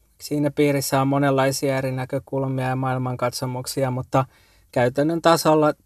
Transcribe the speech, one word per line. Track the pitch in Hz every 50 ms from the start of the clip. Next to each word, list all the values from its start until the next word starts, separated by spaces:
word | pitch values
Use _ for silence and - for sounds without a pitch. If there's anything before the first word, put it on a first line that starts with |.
| _ _ _ -
siinä | - - 147 147 147 143
piirissä | - - 147 143 139 139 135 - 143 135
on | 135 139
monenlaisia | 139 139 143 139 135 131 135 139 139 - 147 135 135 131
eri | 131 131
näkökulmia | 131 131 127 - 139 131 - - 139 135 135 135 131 131 127 127
ja | 127
maailmankatsomuksia, | 131 135 131 131 131 127 127 127 - 123 123 - - 131 127 127 123 120 - - 139 131 127
mutta | 123 127 127 - - 135 127 - _ _ _ _ _ _ _ _
käytännön | - 127 123 123 127 143 147 160 170 165
tasolla | - 170 165 156 - 160 156 156 151 151 - _ _